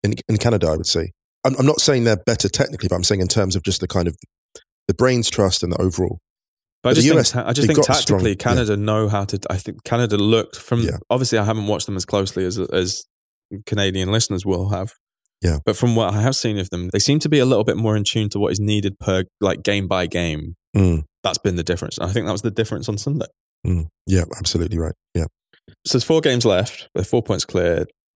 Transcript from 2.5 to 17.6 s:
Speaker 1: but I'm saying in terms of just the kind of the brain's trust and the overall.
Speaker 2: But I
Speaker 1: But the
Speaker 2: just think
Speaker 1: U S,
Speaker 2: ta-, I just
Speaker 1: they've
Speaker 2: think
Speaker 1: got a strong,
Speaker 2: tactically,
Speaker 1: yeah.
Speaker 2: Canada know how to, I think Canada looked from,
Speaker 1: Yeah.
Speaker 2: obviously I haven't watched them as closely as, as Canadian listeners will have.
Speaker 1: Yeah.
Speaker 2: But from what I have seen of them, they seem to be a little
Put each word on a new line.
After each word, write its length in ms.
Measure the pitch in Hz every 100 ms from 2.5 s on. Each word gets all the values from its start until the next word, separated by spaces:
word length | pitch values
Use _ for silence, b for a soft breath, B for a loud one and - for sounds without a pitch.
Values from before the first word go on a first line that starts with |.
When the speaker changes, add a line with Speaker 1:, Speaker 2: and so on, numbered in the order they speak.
| - - 147 87
Speaker 1:
but 60 | 87
I'm 80 |
saying 180 | 90 101
in 60 | 90
terms 280 | - 92 90
of 60 |
just 160 | 90 90
the 80 | 90
kind 200 | 92 85
of 100 | 78 - _ _ - _ _ -
the 60 | 98
brain's 340 | 127 123 113
trust 320 | - 98 92
and 80 | 90
the 80 | 82
overall. 380 | 92 90 90 87 _ _ _ _ _ _
Speaker 2:
But 60 | 123
I 20 |
Speaker 1:
But 40 | 143
the 60 |
Speaker 2:
just 60 | 147
think 80 | 160
Speaker 1:
U 40 |
S, 120 | 127
Speaker 2:
ta-, 160 | 127 -
I 60 |
just 140 | 123 -
Speaker 1:
they've 80 | 151
Speaker 2:
think 120 | 147
Speaker 1:
got 80 | 131
a 60 |
strong, 180 | - 98
Speaker 2:
tactically, 120 | 113
Speaker 1:
yeah. 240 | 98 123 120
Speaker 2:
Canada 200 | 110 101
know 320 | 104 107 107
how 160 | 101 98
to, 140 | 95 -
I 80 | 98
think 260 | - -
Canada 340 | - 117 120 104
looked 380 | 104 113 - -
from, 240 | - 120
Speaker 1:
Yeah. 160 | 110 117 -
Speaker 2:
obviously 260 | 123 127 113
I 60 | 104
haven't 220 | 110 101
watched 180 | 104 -
them 100 | 95
as 100 | -
closely 380 | 101 95 -
as, 140 | 92 95
as 480 | 92 92 92 - - _ _ _ _ 101 -
Canadian 440 | 104 98 95 92
listeners 340 | 110 - 95 95
will 240 | 90 95
have. 240 | 101 98 - _ _ _ _
Speaker 1:
Yeah. 180 | 87 76 71
Speaker 2:
But 120 | 104
from 180 | 123 113
what 180 | 101
I 80 | 104
have 140 | 113 131
seen 220 | 120 104
of 120 | 92
them, 200 | 87 90
they 80 | 101
seem 180 | - 147
to 100 | 151
be 100 | 147
a 60 | 127
little 180 | 120